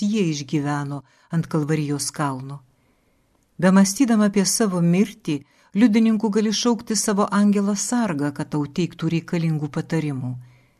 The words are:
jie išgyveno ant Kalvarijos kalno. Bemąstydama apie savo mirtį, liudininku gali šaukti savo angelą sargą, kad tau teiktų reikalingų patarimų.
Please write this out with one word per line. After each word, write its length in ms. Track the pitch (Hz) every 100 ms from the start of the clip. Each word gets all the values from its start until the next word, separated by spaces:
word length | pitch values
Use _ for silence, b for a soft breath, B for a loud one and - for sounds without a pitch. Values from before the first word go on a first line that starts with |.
| 208
jie 240 | 220 170
išgyveno 720 | 147 135 156 143 147 143 143 b b b
ant 160 | 165 -
Kalvarijos 640 | 160 147 160 143 143 -
kalno. 480 | - 143 131 135 143 _ _ _ _ _ _ _ _ _ -
Bemąstydama 720 | 175 190 196 - 254 220 208
apie 160 | 202 185
savo 320 | - 220 180
mirtį, 640 | 170 180 202 - - 143 b b b
liudininku 560 | 196 240 220 226 220 220
gali 240 | 202 214
šaukti 400 | 202 240 226 -
savo 320 | 214 - 202 208
angelą 420 | 202 208 202 202
sargą, 560 | 202 - 240 214 147 147
kad 240 | 139 151
tau 140 | 151 147
teiktų 460 | 175 165 - 160 165
reikalingų 560 | 165 175 165 156 147
patarimų. 640 | 165 160 165 151 131 127 127 b b b